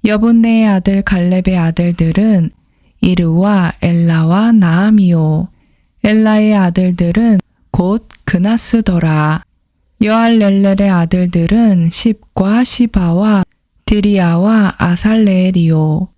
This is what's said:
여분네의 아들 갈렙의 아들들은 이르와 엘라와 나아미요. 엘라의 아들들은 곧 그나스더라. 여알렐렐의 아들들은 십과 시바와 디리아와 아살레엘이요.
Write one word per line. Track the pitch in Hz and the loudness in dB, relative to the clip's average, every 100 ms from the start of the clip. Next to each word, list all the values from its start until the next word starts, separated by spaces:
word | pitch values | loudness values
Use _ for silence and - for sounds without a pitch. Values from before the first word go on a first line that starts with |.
여분네의 | 208 214 226 233 226 226 220 | -6 -4 0 0 0 0 0
아들 | 190 185 196 | -2 -2 -4
갈렙의 | 196 190 175 185 185 185 | -2 -2 -2 -2 -2 -2
아들들은 | 165 165 175 175 165 160 214 202 165 _ _ _ _ _ | -2 -2 -4 -2 -2 0 0 0 -2 _ _ _ _ _
이르와 | - 180 170 165 196 202 170 - | -2 0 0 0 0 0 -2 -4
엘라와 | 170 170 170 165 160 180 226 | -2 0 0 0 0 2 2
나아미요. | 226 175 165 202 214 185 170 156 156 180 _ _ _ _ _ | 2 2 2 2 2 2 2 0 -2 -4 _ _ _ _ _
엘라의 | 208 220 220 214 214 208 | -2 0 2 2 2 2
아들들은 | 180 175 185 180 170 175 233 202 - _ _ | 0 0 -2 0 -2 0 2 0 -2 _ _
곧 | - 180 220 - - | -4 -2 -4 -6 -16
그나스더라. | - 180 190 233 - 233 220 175 165 156 151 156 - _ _ _ _ _ | -6 -2 0 -2 0 -2 0 0 0 0 0 -4 -8 _ _ _ _ _
여알렐렐의 | 208 220 226 226 202 196 196 196 202 | -2 0 2 2 2 2 0 0 0
아들들은 | 185 170 180 180 175 165 214 233 185 165 | 0 0 -2 -2 -2 0 2 2 2 0
십과 | - 233 214 _ - 196 220 | 0 -2 -4 _ -4 0 0
시바와 | 247 - 233 - 175 170 214 202 180 _ _ _ - | 0 0 -2 0 0 0 0 0 -2 _ _ _ -4
디리아와 | 208 208 202 175 170 196 220 196 - | -2 0 0 0 0 2 2 0 -2
아살레엘이요. | 175 175 214 220 208 185 185 185 165 160 156 156 185 | -2 0 0 2 2 2 0 2 2 0 0 -2 -6